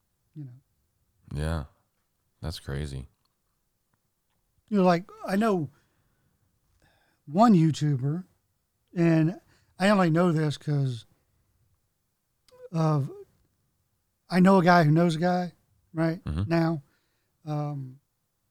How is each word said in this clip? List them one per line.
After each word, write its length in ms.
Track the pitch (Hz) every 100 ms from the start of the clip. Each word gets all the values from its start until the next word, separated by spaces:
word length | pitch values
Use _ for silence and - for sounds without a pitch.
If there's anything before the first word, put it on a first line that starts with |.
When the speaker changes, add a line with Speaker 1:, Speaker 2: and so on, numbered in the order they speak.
| _ _ _ 156
Speaker 1:
you 100 | 135
know. 60 | 127 _ _ _ _ _ _ _ 71
Speaker 2:
Yeah, 260 | 78 80 69 _ _ _ _ _ _ _
that's 180 | 80 -
crazy. 480 | - 69 73 67 62 _ _ _ _ _ _ _ _ _ _ _ _ _ _ _ _
Speaker 1:
You 80 | 208
know, 40 |
like, 200 | 185 170 196 - 339
I 80 | 196
know 340 | 226 190 151 - _ _ _ _ _ _ _ _ _ _ _ _ _ _ -
one 260 | 156 233
YouTuber, 680 | 185 160 139 151 139 135 170 185 _ _ _ _ _ _ 185
and 440 | 165 160 156 208 _ _ _ -
I 120 | 190
only 200 | 202 175
know 220 | 160 180
this 260 | 156 151 143
'cause 480 | - 143 135 120 - _ _ _ _ _ _ _ _ _ _ _ _ _ _ 508 508
of, 400 | 165 160 151 135 403 392 _ _ _ _ _ _ _ _ _ _
I 100 | 170
know 180 | 180 190
a 40 |
guy 200 | 170 175 147
who 60 |
knows 260 | 156 175 156
a 20 |
guy, 340 | 180 180 175 - _ _ _
right, 300 | 160 165 165
Speaker 2:
Mm-hmm. 200 | - 80 107
Speaker 1:
now, 320 | 165 165 165 - _ _ _ _ _ 151
um, 540 | 151 147 143 131 135 _ _ _ _ _